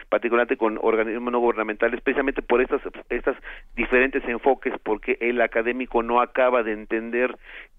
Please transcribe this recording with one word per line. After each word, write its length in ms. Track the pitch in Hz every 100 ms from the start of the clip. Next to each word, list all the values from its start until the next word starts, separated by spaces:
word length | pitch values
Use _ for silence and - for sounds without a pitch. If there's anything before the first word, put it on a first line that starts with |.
| -
particularmente 480 | 104 117 117 117 135
con 240 | 113 110
organismos 520 | 110 110 110 113 123
no 60 | 123
gubernamentales, 600 | 120 110 107 107 117 120
precisamente 420 | - 131 135 139
por 200 | - 120
estas, 200 | 127 143 92 - -
estas 260 | 120 143 131 - - - -
diferentes 480 | 113 127 135 135 -
enfoques, 440 | 117 139 127 127 101
porque 360 | - 107 - -
el 220 | 117 120
académico 600 | 113 117 117 123 123 120
no 180 | 117 120
acaba 420 | 120 - 127 123
de 80 | 110
entender 640 | 107 107 113 117 120 127 - - - -